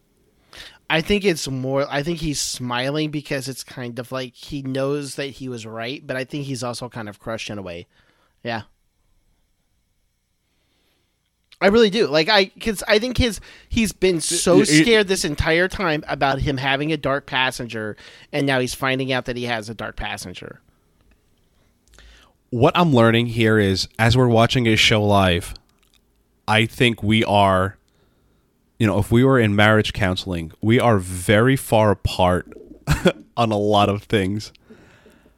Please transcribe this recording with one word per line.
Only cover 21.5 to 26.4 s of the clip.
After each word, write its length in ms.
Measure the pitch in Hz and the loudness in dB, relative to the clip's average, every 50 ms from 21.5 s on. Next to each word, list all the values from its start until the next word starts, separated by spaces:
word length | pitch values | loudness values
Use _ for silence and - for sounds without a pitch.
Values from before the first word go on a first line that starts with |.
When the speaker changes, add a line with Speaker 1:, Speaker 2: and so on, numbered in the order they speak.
| _ _ _ _ _ _ _ _ _ - - - - _ _ _ _ _ _ _ | _ _ _ _ _ _ _ _ _ -20 -20 -20 -20 _ _ _ _ _ _ _
Speaker 2:
What 260 | - 117 123 - - | -2 2 2 2 4
I'm 180 | 170 180 165 135 | 4 2 4 6
learning 340 | 117 113 113 113 117 120 | 6 6 6 4 4 2
here 320 | 120 117 120 113 110 110 110 | 0 0 2 2 4 4 4
is, 280 | 101 95 95 92 - - _ - | 4 2 2 0 -2 -6 _ 0
as 180 | 113 117 117 | 2 4 4
we're 100 | 127 127 | 4 4
watching 400 | 123 117 113 113 117 - 135 120 | 4 4 4 4 4 2 2 2
a 80 | 113 110 | 2 4
show 280 | 104 - - 117 107 104 | 4 4 4 2 2 2
live, 500 | 104 101 101 95 92 87 85 - - - - _ _ _ _ _ _ _ _ _ _ _ _ _ _ _ _ | 4 4 4 4 4 2 0 -2 -6 -12 -18 _ _ _ _ _ _ _ _ _ _ _ _ _ _ _ _